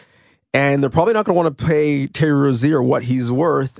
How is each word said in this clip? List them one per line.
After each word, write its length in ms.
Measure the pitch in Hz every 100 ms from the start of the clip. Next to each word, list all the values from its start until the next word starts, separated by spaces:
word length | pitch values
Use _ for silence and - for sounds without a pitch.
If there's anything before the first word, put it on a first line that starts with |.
| _ _ _ _ _
and 280 | 135 139 139
they're 80 | 135
probably 240 | 160 190
not 120 | 220 202
gonna 100 | 175
wanna 160 | 165
pay 560 | 139 156 151 151 143 135
Terry 240 | - 156
Rozier 500 | 143 139 123 139 151
what 220 | 127 123
he's 280 | 123 127 120
worth, 460 | 127 165 139 135